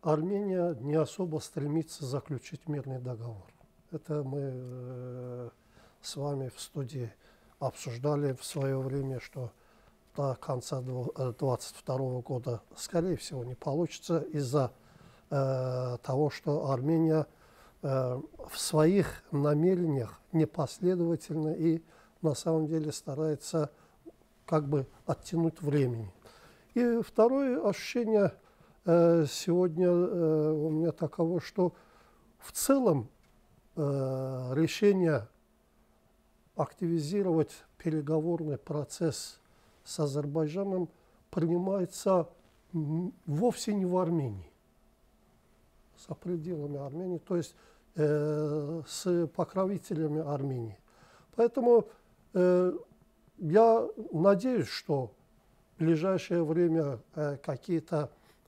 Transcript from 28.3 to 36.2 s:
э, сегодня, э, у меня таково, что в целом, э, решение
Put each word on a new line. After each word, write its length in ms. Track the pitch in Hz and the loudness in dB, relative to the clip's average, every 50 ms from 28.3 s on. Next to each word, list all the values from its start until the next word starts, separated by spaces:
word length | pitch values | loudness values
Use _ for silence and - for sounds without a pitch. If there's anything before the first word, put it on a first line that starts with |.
| - - - - _ _ - - _ _ _ | 2 -4 -12 -20 _ _ -20 -20 _ _ _
э, 400 | 175 165 170 170 170 170 165 156 139 | 4 6 6 8 8 6 6 4 2
сегодня, 600 | - - - - 170 180 185 180 156 165 185 180 | -2 -4 -2 0 2 2 2 2 2 2 2 4
э, 600 | 175 175 180 - - 175 165 156 156 156 151 151 | 4 4 2 2 0 0 2 2 4 4 2 2
у 180 | 156 151 147 160 | 2 0 0 0
меня 240 | 156 156 165 170 - | 0 0 0 0 0
таково, 480 | - 165 143 - - 170 165 180 165 | -2 -4 -6 -2 -2 0 0 0 -2
что 320 | - - - - 180 170 - - - _ - - - _ _ _ _ _ _ _ | -4 -4 -2 0 0 0 0 -4 -12 _ -20 -20 -20 _ _ _ _ _ _ _
в 140 | - - - | -20 -12 -8
целом, 560 | - - - 269 277 254 208 160 135 104 - - _ _ _ _ _ _ _ _ _ _ _ _ | -2 2 2 4 4 4 4 2 2 0 -4 -12 _ _ _ _ _ _ _ _ _ _ _ _
э, 800 | 175 147 143 139 139 135 131 131 131 131 131 131 127 127 127 131 | -4 -2 0 0 0 -2 -2 -2 -4 -4 -6 -6 -8 -6 -4 0
решение 720 | 147 165 156 - - 208 202 196 190 180 165 151 120 104 - _ _ _ _ _ _ _ _ _ _ _ _ _ _ _ _ _ _ | 0 0 0 0 2 4 4 4 4 4 2 2 0 -2 -6 _ _ _ _ _ _ _ _ _ _ _ _ _ _ _ _ _ _